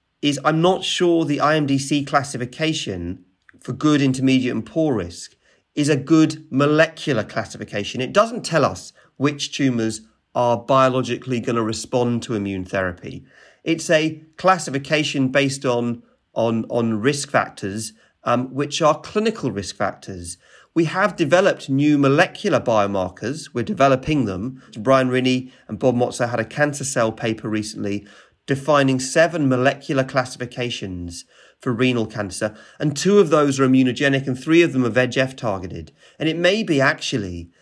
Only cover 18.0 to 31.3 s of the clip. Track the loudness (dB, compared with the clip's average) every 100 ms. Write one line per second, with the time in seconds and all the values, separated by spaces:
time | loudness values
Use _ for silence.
18 | _ _ -2 -2 -2 -6 -6 0 2 0
19 | -2 -2 -2 -2 -4 -4 -8 -4 -4 -4
20 | -12 -12 -12 -16 _ -20 _ 0 0 0
21 | 0 0 2 4 4 0 -2 2 4 4
22 | 4 4 2 -2 -2 0 2 2 2 0
23 | -4 -6 -8 -8 -8 -6 -4 2 2 2
24 | 0 0 0 -4 -6 -10 -16 -4 2 2
25 | 2 0 2 0 -2 -14 -14 -2 0 2
26 | 0 -2 -2 -2 -4 -2 -2 -2 -4 0
27 | 0 0 -4 -4 -4 -4 -6 -8 -6 -6
28 | -8 -20 _ _ -4 -2 2 2 4 0
29 | 0 2 2 2 2 2 2 0 -2 -2
30 | 0 -2 -4 -6 -10 -6 -6 -6 -8 -8
31 | -10 -12 -18